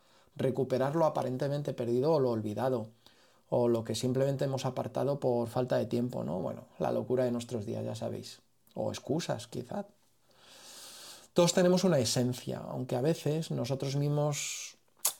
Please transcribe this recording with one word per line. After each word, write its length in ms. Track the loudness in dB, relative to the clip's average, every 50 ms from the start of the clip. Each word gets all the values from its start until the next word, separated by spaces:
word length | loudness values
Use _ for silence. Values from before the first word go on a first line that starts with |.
| _ _ _ _ _ _ _
recuperar 600 | -2 0 0 0 0 0 2 2 2 2 2 2
lo 100 | 2 2
aparentemente 680 | 2 2 0 0 -2 -2 -2 0 0 0 -2 -2 -4 -4
perdido 380 | -2 0 0 2 2 4 4
o 80 | 4 4
lo 120 | 4 2
olvidado, 580 | 2 0 -2 -2 -2 0 0 0 0 0 -2 -6 -12 _ _ -20 -20 _ _ _ _ _ _ _
o 180 | 2 4 4
lo 160 | 4 4 2 2
que 100 | -2 -2
simplemente 520 | -2 0 0 2 2 2 2 2 0 0
hemos 200 | -2 -2 -2 -2
apartado 540 | -2 -2 -4 -4 -2 -2 0 0 0 0 0
por 280 | 2 2 2 2 0
falta 300 | 0 0 -2 0 2 2
de 80 | 0 2
tiempo, 380 | 0 0 0 0 -2 -2 -4 -4
¿no? 160 | -4 -4 -4
Bueno, 260 | -4 -4 -6 -8 -12 -16 -6 -4
la 120 | -2 0
locura 320 | 0 -2 -2 0 0 2 2
de 80 | 0
nuestros 340 | 0 -4 -4 -6 -6 -6 -6
días, 200 | -6 -6 -6 -6
ya 80 | -6 -6
sabéis. 480 | -6 -6 -6 -6 -8 -10 -12 -16 -18 _ _ _ _ _ _ -8
O 160 | -6 -4 -4
excusas, 580 | -6 -6 -4 -2 -2 -2 -2 -2 -4 -4 -6
quizá. 380 | -8 -10 -10 -8 -8 -8 -8 -8 -10 _ _ _ _ _ _ _ _ _ _ -20 -20 -20 -20 -20 -20 -20 -18 -18 -18 -18 -18 -18 -18 -20 -20 -20 0 4
Todos 200 | 4 4 6 6
tenemos 300 | 6 6 6 6 6 4
una 160 | 4 4 4
esencia, 600 | 2 2 2 2 2 2 0 -2 -6 -6 -6 -6
aunque 360 | -6 -6 -6 -6 -4 -2 -2
a 60 | 0
veces 500 | 2 0 0 0 0 -2 -2 -2 -2 -4
nosotros 440 | -4 -4 -2 -2 -2 -2 -2 -2 0
mismos 840 | 0 0 2 2 2 2 0 0 -2 -4 -6 -8 -8 -10 -12 -16 _ _ _ _ _ -2 -2 -2